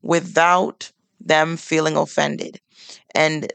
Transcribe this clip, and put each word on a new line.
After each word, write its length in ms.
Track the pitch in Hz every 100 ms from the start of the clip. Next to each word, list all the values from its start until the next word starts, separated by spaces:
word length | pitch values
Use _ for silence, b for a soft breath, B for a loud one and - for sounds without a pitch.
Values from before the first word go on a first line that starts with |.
without 920 | - 170 180 165 170 180 196 - - _ _ _
them 360 | - 156 160 165
feeling 400 | - 160 156 151
offended. 640 | 151 - 147 151 131 - _ B B B B
And 380 | - 156 156 117